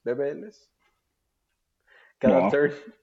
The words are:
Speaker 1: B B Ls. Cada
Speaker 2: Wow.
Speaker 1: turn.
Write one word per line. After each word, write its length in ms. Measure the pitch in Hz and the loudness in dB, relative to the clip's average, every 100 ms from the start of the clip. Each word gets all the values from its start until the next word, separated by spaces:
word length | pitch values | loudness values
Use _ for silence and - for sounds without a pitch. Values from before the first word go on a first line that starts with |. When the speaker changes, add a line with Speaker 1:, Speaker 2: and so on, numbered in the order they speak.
Speaker 1:
B 100 | 113 | -8
B 200 | 123 139 - | -4 -4 -6
Ls. 360 | 214 - _ _ _ _ _ _ _ _ _ _ _ _ _ _ _ - | -14 -20 _ _ _ _ _ _ _ _ _ _ _ _ _ _ _ -2
Cada 200 | 113 92 | 2 4
Speaker 2:
Wow. 100 | 95 | 4
Speaker 1:
turn. 200 | 135 147 143 - - | 2 0 -2 -16 -20